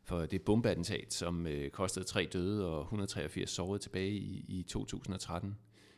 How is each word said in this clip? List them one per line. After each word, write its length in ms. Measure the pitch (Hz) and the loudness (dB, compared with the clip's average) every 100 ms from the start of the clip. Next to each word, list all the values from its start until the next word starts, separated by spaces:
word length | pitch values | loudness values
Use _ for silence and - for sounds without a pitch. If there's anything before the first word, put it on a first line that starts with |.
for 240 | - 87 80 | -4 -2 0
det 160 | 92 | 0
bombeattentat, 720 | - 110 117 85 87 95 - | 6 6 6 4 2 -2 -2
som, 340 | - 85 87 82 | -2 0 2 0
øh, 240 | 71 71 | 0 -2
kostede 340 | - 95 92 | 0 0 0
tre 240 | - 104 90 | 0 0 2
døde 360 | 92 90 104 90 | 2 2 2 2
og 140 | 78 | 0
hundrede 260 | 73 107 98 | -2 -2 -2
treogfirs 400 | 95 76 - - | -2 -2 -2 -2
sårede 320 | - 90 98 | -2 0 -2
tilbage 300 | - 92 95 | -2 -2 0
i, 320 | 104 98 98 - | 0 -4 -6 -4
i 140 | 92 | -4
to 220 | 87 107 | -2 -4
tusind 300 | 107 98 - | -2 -6 -4
og 60 | 92 | -4
tretten. 360 | - 85 101 107 - - - | -4 -4 -4 -6 -12 -20 -20